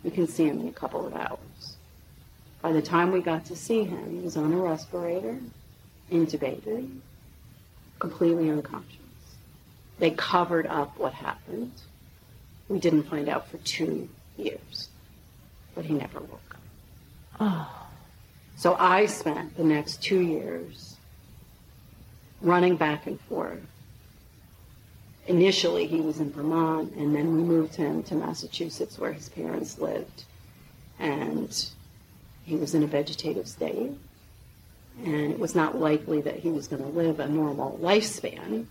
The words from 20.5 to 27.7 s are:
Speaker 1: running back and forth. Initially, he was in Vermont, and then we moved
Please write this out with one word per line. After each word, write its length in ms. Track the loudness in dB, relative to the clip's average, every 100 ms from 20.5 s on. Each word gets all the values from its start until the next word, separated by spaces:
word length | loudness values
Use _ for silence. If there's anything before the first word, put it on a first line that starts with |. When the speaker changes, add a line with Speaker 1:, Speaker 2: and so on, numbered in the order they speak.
| -8 -10 -16 -20 -20 -20 -20 -20 -20 -20 -20 -20 -20 -20 -20 -20 -20 -20 -2
Speaker 1:
running 340 | 4 6 6 4
back 320 | 2 0 -6
and 120 | -10
forth. 400 | -6 -6 -6 -8 -14 -20 -20 -20 -20 -20 -20 -20 -20 -20 -20 -20 -20 -20 -20 -18 2
Initially, 600 | 6 6 6 2 2 2
he 140 | 0
was 180 | 0 0
in 120 | -4
Vermont, 640 | -2 0 2 2 2 -2 -2
and 200 | 0 2
then 200 | 2 2
we 80 |
moved 320 | 4 4 2